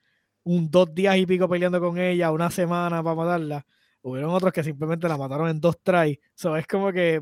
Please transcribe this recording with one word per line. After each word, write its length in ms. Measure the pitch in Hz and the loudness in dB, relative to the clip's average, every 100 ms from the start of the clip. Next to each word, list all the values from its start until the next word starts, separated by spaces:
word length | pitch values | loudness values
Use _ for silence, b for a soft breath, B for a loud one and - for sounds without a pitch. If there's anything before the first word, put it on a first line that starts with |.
| _ _ _ _ | _ _ _ _
un, 280 | 175 175 160 | -2 0 4
dos 240 | 175 175 | 4 2
días 220 | 160 190 190 | 2 2 4
y 80 | 180 | 2
pico 200 | 180 180 | 2 2
peleando 300 | 175 180 180 | 0 0 0
con 180 | 175 175 | 0 0
ella, 320 | 180 175 165 | 0 0 0
una 180 | 156 170 | 0 -2
semana 520 | 180 170 175 175 170 | 0 -2 0 -2 -2
para 120 | 160 160 | -2 -2
matarla. 500 | 165 175 151 143 - _ _ _ | -2 -2 -4 -8 -12 _ _ _
Hubieron 280 | 127 127 151 | -10 -6 -2
otros 220 | 185 190 | 0 0
que 100 | 170 | -2
simplemente 460 | 151 139 156 170 170 | -4 -4 -4 -2 -2
la 80 | 147 | -2
mataron 320 | 135 143 165 | -4 -2 -2
en 120 | 156 | 0
dos 220 | 170 - | 0 0
tries. 360 | - 180 156 139 _ | 0 2 2 -2 _
So, 220 | - 175 156 | -8 -4 -4
es 80 | - | -2
como 240 | 196 196 | -2 0
que, 280 | 185 170 156 | 2 2 0